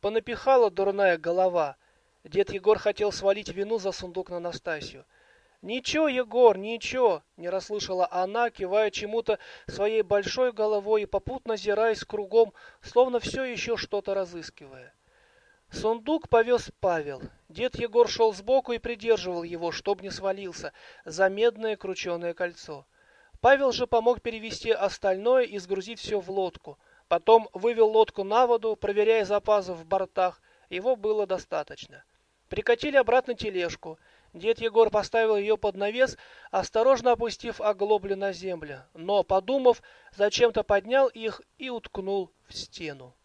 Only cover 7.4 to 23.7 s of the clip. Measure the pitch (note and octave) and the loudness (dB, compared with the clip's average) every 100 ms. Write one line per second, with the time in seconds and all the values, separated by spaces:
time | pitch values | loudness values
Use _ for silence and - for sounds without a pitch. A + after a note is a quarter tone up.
7.4 | E3+ F#3+ F#3 G#3 D#3+ F#3 F3 F3+ F#3 A3 | -8 -8 -6 -8 -6 -2 -2 -2 -4 -2
8.4 | A#3+ - F#3 G3+ G#3+ - G#3 A3+ A3+ G#3 | -4 -4 -2 0 0 -2 -6 -6 -2 -4
9.4 | - - - F#3 G3+ A3 F#3+ G3+ G3 - | -4 -20 -16 -4 0 0 2 0 0 0
10.4 | B3+ G#3+ G#3+ G#3+ G3+ A3 G3+ G3 - C4 | -2 0 -2 -2 0 -2 0 -6 -4 -12
11.4 | - G#3+ G3 G#3 A3+ G#3+ - G#3+ G3 A3+ | -6 -6 -2 0 2 0 -6 -8 0 4
12.4 | A3+ - - _ - - B3+ B3 - C4 | 4 0 -20 _ -2 2 4 2 -4 -6
13.4 | C4 A3+ - A3+ - G#3 G3 G3 F#3 E3+ | -6 -6 -6 -6 -4 -6 -2 -4 -4 -10
14.4 | D#3 - C#3+ C3 B2 _ _ _ _ _ | -16 -20 -20 -20 -20 _ _ _ _ _
15.4 | _ _ _ - G#3+ A3+ A3 D#4 - A3+ | _ _ _ -6 -2 -2 -2 -2 4 2
16.4 | A3+ A#3+ - - G3 E3+ D3 C3+ B2 _ | 4 2 0 -4 -2 -2 -4 -10 -14 _
17.4 | _ D#3+ B3 - A#3+ A3 A3+ - A3+ F#3+ | _ -6 -6 -4 -2 4 4 4 2 2
18.4 | G3+ C4 C4 A#3 B3 A#3 A3+ G#3+ F3+ F3 | 0 0 0 -6 -6 -8 2 2 2 -6
19.4 | E3+ E3+ E3+ D#3 - G3 F#3+ F#3 F#3+ F#3+ | -6 -6 -6 -4 -4 -4 -4 -6 -6 -4
20.4 | F#3+ E3 - _ - - - D#3+ F#3+ G3 | -8 -12 -14 _ -20 -20 -14 2 2 4
21.4 | A#3 G#3+ A3 G#3 F#3+ F#3 F#3 F3 E3+ E3 | 0 0 -6 -6 -6 -8 -6 -4 -6 -4
22.4 | F3 E3+ - D3 - _ _ _ _ - | -6 -6 -16 -16 -18 _ _ _ _ 0
23.4 | A#3+ C4+ C#4 | 4 6 4